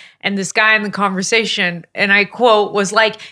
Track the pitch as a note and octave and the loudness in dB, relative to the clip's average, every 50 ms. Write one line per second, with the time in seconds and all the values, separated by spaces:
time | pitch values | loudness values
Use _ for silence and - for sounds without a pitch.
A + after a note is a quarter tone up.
0 | - - _ _ - G3 G3+ G3 F#3+ - - A3 G#3+ G#3+ A3 G#3+ G#3 G3+ G3 F#3+ | -20 -20 _ _ -6 -6 -4 -4 -6 -4 -2 0 2 2 2 0 0 -4 -4 -2
1 | G3+ G3 F#3+ F#3 F#3+ - A#3 A3+ G#3+ - - G#3+ F#3+ F3 F3 E3 - _ - - | -2 -2 -2 -4 -4 -2 0 0 0 -2 -2 -2 -2 -4 -4 -8 -14 _ -6 -2
2 | G3+ G3 G3 G3+ G3 G3 - - A#3+ A#3+ G#3+ G#3 G#3 G3 - G3+ G3 F#3 G#3 A3 | 0 2 2 2 2 0 -2 0 4 4 4 4 2 0 0 -2 -2 0 2 2
3 | A3 G#3+ G#3+ - - - | 0 0 0 -6 -18 -20